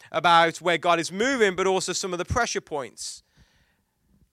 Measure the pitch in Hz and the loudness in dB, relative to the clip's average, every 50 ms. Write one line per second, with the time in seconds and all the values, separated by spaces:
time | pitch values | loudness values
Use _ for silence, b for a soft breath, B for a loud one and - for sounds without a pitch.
0 | b b b 160 156 175 170 165 170 165 156 - 156 180 170 156 156 175 170 165 | b b b 0 2 4 6 6 6 4 2 -2 -2 0 0 0 2 2 2 2
1 | 160 135 175 190 226 269 277 247 214 196 185 165 190 190 190 190 165 - 175 - | 0 -2 -4 -2 -2 0 2 2 2 2 2 2 0 0 0 0 -2 -4 -6 -6
2 | - 190 180 170 175 - - 247 233 208 - 202 - - 160 143 127 - - - | -6 -6 -6 -6 -6 -4 -2 -2 -2 -2 -4 -6 -8 -8 -8 -8 -8 -10 -12 -14
3 | - - - - _ _ _ _ _ _ _ _ _ _ _ _ _ _ _ _ | -14 -14 -14 -16 _ _ _ _ _ _ _ _ _ _ _ _ _ _ _ _
4 | _ _ _ _ _ _ | _ _ _ _ _ _